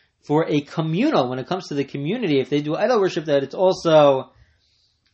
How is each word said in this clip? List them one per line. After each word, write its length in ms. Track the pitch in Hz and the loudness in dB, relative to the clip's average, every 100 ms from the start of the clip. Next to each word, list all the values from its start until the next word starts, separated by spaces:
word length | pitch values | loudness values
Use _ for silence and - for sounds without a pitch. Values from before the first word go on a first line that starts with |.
| _ _ | _ _
for 240 | - 151 165 | -2 -2 0
a 140 | 151 | -2
communal, 640 | 147 - 160 165 294 208 127 | -4 -6 -4 -2 0 0 -2
when 100 | 127 | -4
it 80 | 123 | -6
comes 220 | 185 - | -8 -6
to 60 | |
the 100 | 143 | -6
community, 560 | 139 143 147 240 196 139 | -6 -6 -6 -4 -2 0
if 80 | 123 | 0
they 140 | 147 | -2
do 120 | 151 | -2
idol 240 | 151 220 233 | -2 0 2
worship, 280 | 185 170 156 | 0 -2 0
that 160 | 143 | 0
it's 120 | 135 | -2
also, 800 | 165 185 185 170 156 147 135 127 _ _ _ _ _ _ _ _ | 0 0 2 4 6 6 4 -2 _ _ _ _ _ _ _ _